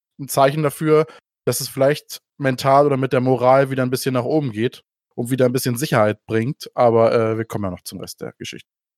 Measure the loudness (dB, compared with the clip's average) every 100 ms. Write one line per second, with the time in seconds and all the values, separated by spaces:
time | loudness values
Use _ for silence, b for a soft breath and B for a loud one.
0 | _ -16 -6 2 2 2 -2 -2 2 2
1 | 2 B _ _ -4 -4 -6 0 0 0
2 | -6 -20 _ -6 -4 -2 4 4 4 2
3 | 0 0 0 2 4 4 2 -2 -2 -2
4 | -2 -2 -2 -2 -2 -4 -4 -6 _ _
5 | _ -10 -4 0 2 0 -2 -4 0 2
6 | 2 0 -4 -2 -2 -6 -8 0 2 4
7 | 2 2 0 -4 -6 -6 -8 -8 -14 -16
8 | -16 -14 -16 -14 -16 -16 -20 _ _